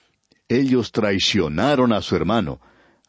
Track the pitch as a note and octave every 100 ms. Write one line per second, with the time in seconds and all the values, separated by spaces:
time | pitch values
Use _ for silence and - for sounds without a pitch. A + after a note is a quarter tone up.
0 | _ _ _ _ - A#2+ C3+ B2 G#2 -
1 | G#2+ G2 - G#2 D#2 D2+ B2+ C#3+ B2 G#2
2 | - F2 D#2+ A2+ D#2+ C2 _ _ _ _